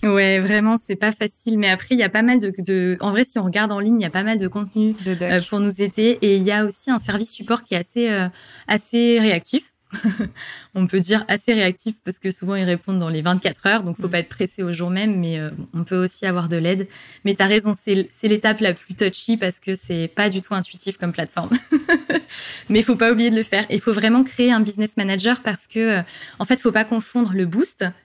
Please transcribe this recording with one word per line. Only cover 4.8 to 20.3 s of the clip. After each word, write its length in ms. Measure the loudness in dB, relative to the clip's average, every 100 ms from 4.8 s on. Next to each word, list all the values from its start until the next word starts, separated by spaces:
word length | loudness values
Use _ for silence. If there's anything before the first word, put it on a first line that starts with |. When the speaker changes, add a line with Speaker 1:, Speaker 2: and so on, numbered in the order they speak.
| 0 0
Speaker 2:
De 80 | -4
doc. 160 | -4 0
Speaker 1:
euh, 80 | 0 0
pour 120 | -2
nous 200 | -2 0
aider. 380 | -2 2 2 4
Et 140 | 2
il 80 | 4
y 80 | 2
a 140 | 0
aussi 260 | -2 -4 -2
un 80 | -2
service 320 | -2 -4 -4
support 320 | -8 -4 -4
qui 100 | -2
est 40 | -6
assez, 320 | -4 -2 0
euh, 180 | 0 -2 -6 -20 -16 -2
assez 500 | -2 0 2 4 6
réactif. 420 | 4 2 0 -4 -4 _ _
<laughs> 120 | -2 -2 -2 -6 -8 -18 -18 -8
On 140 | -2 0
peut 140 | 0
dire 240 | 2 0 2
assez 260 | -2 0
réactif 420 | 2 0 -2 -8 -8
parce 120 | -10 -6
que 140 | -6
souvent 240 | -6 -4
ils 80 | -2
répondent 340 | 0 -2 -2 -2
dans 120 | -2
les 120 | -2
vingt-quatre 440 | 0 0 0 -2 0
heures, 160 | 0
donc 140 | -2 -6
faut 100 | -2
Speaker 2:
Mm. 40 |
Speaker 1:
pas 80 | -4
être 100 | -4
pressé 340 | -4 -4 -4
au 80 | -6
jour 180 | -4 -4
même, 300 | -2 0 0
mais, 180 | -2 -4
euh, 120 | -6 -10 -8
on 100 | -8
peut 180 | -2 0
aussi 240 | -2 -2
avoir 220 | -2 -2 -2
de 80 |
l'aide. 320 | 0 0 0 -4 -12 -20 -6
Mais 80 | -2
t'as 120 | 2 4
raison, 260 | 4 2 -2
c'est 140 | 0
l-, 160 | 0 0
c'est 200 | -2 0
l'étape 320 | 2 2 2
la 120 | 0
plus 220 | -2 -10
touchy 400 | -2 -2 -2 -2
parce 240 | -2 -2 -6
que 160 | -6
c'est 320 | -8 -4 -4 -4
pas 220 | 0
du 100 | 0